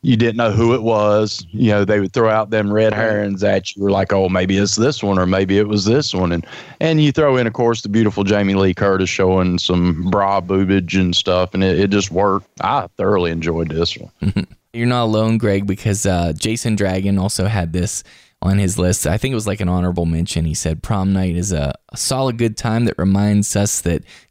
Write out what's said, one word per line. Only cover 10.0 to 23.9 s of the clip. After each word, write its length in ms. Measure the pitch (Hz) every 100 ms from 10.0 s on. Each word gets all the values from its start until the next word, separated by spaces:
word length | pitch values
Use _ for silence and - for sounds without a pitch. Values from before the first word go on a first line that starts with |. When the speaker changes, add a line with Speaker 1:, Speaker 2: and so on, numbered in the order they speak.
| 85
Speaker 1:
bra 320 | 101 98 98
boobage 580 | 90 95 95 98 85 95
and 160 | 90 85
stuff, 380 | - 90 90
and 100 | 95
it, 160 | 95 85
it 100 | 101
just 180 | 101 92
worked. 360 | 90 101 98 - -
I 260 | 98 135 87 -
thoroughly 320 | 95 101 85
enjoyed 400 | 82 82 82 82
this 260 | 78 85 -
one. 520 | - _ 101 - - -
Speaker 3:
<laughs> 140 | _
You're 140 | 117 120
not 160 | 123
alone, 340 | 117 107 110 113
Greg, 300 | 110 98 101
because, 380 | 95 107 98 101
uh, 280 | 90 85 76
Jason 400 | 110 117 117 104
Dragon 420 | 98 92 98 98
also 260 | 98 - 95
had 280 | 107 82
this 300 | 87 87 - - - _ _
on 160 | 90 98
his 220 | 95 101
list. 260 | 90 90 -
I 120 | 104
think 160 | 135
it 20 | 123
was, 100 | 104
like, 140 | 98
an 100 | 90
honorable 360 | 90 90 87 85
mention. 380 | 82 87 - 80
He 80 | 78
said, 260 | 80 80
"Prom 320 | - 101 95
Night 220 | 95 92 87
is 160 | 98
a, 240 | 82 69 - _
a 80 | -
solid 400 | - 131 135 117
good 180 | 117 107
time 280 | 117 113 117
that 100 | -
reminds 580 | 95 98 104 104 101 104
us 260 | 101 -
that 220 | 87